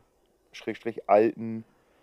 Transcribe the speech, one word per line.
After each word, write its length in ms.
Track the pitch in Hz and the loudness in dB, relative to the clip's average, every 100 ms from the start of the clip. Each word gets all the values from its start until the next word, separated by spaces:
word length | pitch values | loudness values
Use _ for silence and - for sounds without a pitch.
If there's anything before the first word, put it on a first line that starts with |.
| _ _ _ _ _ | _ _ _ _ _
Schrägstrich 560 | - 117 104 113 - - | -14 -12 -10 -10 -6 2
alten 560 | 104 113 - 113 113 - _ _ _ | 4 4 0 -8 -10 -14 _ _ _